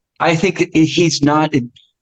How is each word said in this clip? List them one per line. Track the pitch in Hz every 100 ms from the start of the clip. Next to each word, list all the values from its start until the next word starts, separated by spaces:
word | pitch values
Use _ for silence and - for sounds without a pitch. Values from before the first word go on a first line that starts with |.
| _ -
I | 156
think | 160 190 -
that | 170
he's | - - 135 170 -
not, | 143 151 156 147 123 - _ _